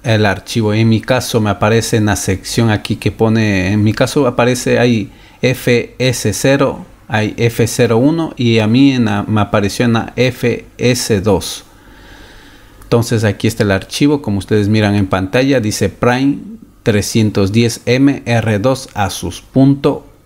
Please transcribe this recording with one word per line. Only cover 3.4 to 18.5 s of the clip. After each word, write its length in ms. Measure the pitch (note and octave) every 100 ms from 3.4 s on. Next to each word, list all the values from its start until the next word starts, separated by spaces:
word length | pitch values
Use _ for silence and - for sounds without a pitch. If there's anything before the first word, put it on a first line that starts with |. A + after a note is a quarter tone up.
| G#2+ G2 F#2
en 100 | G#2
mi 100 | G#2+
caso 320 | G#2+ B2+ D3+ B2+
aparece, 540 | A#2+ A#2+ B2 C3+ A#2+
hay 320 | B2 A2+ F#2+ - - -
F 520 | B2 B2+ - A#2+ - -
S 340 | B2+ A#2 A2
cero, 500 | F#2+ C3+ C#3 - - - - -
hay 280 | A2 G#2+ -
F 300 | A#2 - A2+
cero 300 | - A#2 A2+
uno 360 | C#3 E3 D#3+ -
y 220 | A#2+ A2+
a 80 | G#2+
mí 280 | A#2+ C#3
en 120 | C3 A2
la, 180 | G#2
me 180 | - G#2+
apareció 440 | G2+ G#2+ G2+ - A#2+
en 80 |
la 200 | A2+ - -
F 500 | B2+ B2 B2 A2 - -
S 420 | A#2 C#3 - G#2
dos. 420 | G#2+ F#2 - - - - - - - - - - - - - -
Entonces 420 | - A#2+ A#2 A#2
aquí 240 | G#2+ G2+ A2+
está 140 | -
el 100 | G#2+
archivo, 520 | G2 - - C#3+ D3
como 160 | B2 G2+
ustedes 280 | - G#2+ G2+
miran 280 | A2 G#2+ G2+
en 100 | F#2
pantalla, 540 | F#2+ F#2+ B2 C3+ C3+
dice 300 | G#2+ - G2+
Prime 500 | - A#2+ B2 C#3 - - - - _
trescientos 680 | - G#2 F#2+ A#2 G#2+ G#2 F#2+
diez 300 | A2 A#2 - -
M 380 | B2+ C#3 C#3 -
R 320 | A#2 A2+